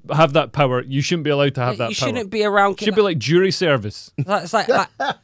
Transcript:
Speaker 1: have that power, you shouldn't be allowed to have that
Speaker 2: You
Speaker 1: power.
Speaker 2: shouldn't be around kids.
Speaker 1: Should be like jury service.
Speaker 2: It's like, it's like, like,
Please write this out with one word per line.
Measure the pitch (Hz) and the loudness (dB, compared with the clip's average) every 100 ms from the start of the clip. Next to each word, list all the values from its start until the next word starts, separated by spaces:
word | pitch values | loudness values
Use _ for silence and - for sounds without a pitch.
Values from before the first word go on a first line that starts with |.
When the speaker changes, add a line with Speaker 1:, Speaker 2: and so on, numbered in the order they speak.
| - | -2
Speaker 1:
have | 151 160 | 2 4
that | 151 127 | 2 0
power, | - 139 123 | 0 0 0
you | 123 135 | -2 -4
shouldn't | 143 175 151 | -2 -2 0
be | |
allowed | 143 143 139 | 2 0 0
to | |
have | 123 113 | -4 -2
that | 117 | -4
Speaker 2:
You | 196 | -2
Speaker 1:
power. | - | -2
Speaker 2:
shouldn't | 247 196 | -4 -4
be | 214 208 | -2 2
around | 202 202 190 | 4 2 0
kids. | 214 | -2
Speaker 1:
Should | 196 | 2
be | |
like | 202 165 | 2 0
jury | 110 175 190 | 0 2 2
service. | - 170 131 104 - - - | 0 0 0 -2 -12 -14 -8
Speaker 2:
It's | 143 | -2
like, | 196 | -2
it's | 160 | 0
like, | 220 185 262 175 - | -2 0 0 0 -4
like, | 277 - | -8 -8